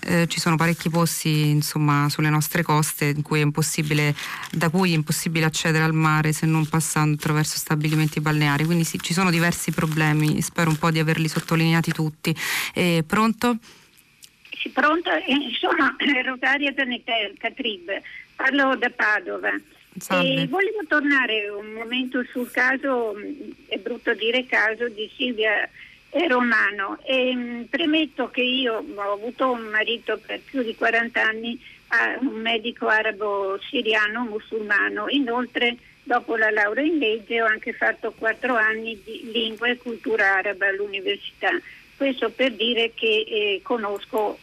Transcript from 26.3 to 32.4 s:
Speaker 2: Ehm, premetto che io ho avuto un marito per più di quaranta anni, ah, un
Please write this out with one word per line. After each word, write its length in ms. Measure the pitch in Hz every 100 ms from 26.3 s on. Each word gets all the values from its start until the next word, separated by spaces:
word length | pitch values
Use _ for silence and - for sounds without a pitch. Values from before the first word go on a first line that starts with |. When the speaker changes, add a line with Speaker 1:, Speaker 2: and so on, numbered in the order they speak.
| 247 240 220 202 202 202 214
Speaker 2:
Ehm, 640 | - 262 254 254 240 240 233
premetto 600 | 294 320 311 294 - 240
che 120 | -
io 420 | 247 262 247 220 -
ho 180 | 208 202
avuto 380 | 202 226 254 262
un 120 | 240
marito 560 | 220 214 220 226 - 208
per 160 | - 196
più 220 | - 269
di 140 | 226 -
quaranta 500 | 233 226 233 220 220
anni, 320 | 220 233 240 - - -
ah, 300 | 233 226 233
un 200 | 262 220